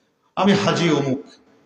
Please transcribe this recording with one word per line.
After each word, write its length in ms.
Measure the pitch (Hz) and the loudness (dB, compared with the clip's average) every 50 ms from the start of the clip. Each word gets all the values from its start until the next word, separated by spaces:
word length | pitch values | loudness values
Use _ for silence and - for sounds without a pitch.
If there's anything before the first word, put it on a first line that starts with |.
| _ _ _ _ _ _ - | _ _ _ _ _ _ -6
"আমি 160 | 165 190 202 185 | -2 2 2 2
হাজী 380 | 196 202 165 160 139 170 165 | 2 2 0 0 0 0 0
অমুক।" 320 | 147 143 139 135 127 139 - - - - _ _ _ _ _ | 0 0 0 -2 -4 -6 -8 -14 -20 -20 _ _ _ _ _